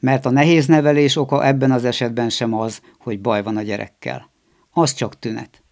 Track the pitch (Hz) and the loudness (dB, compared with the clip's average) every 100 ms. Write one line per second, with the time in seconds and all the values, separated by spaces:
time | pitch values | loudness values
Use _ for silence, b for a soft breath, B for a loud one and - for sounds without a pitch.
0 | 127 131 131 131 151 170 139 156 147 147 | 2 0 0 2 4 4 6 4 4 4
1 | 143 156 135 143 139 135 131 131 123 117 | 2 2 0 0 2 2 2 2 0 -2
2 | 120 117 120 107 117 110 110 107 b b | -4 -4 -4 -2 -4 -2 -4 -8 b b
3 | - 104 104 107 104 107 104 104 104 _ | -10 -6 -2 -2 -2 -6 -6 -8 -10 _
4 | 123 - - _ _ _ _ - 160 - | -12 -12 -14 _ _ _ _ -2 0 0
5 | 110 - 113 110 - _ _ | -8 -8 -10 -10 -12 _ _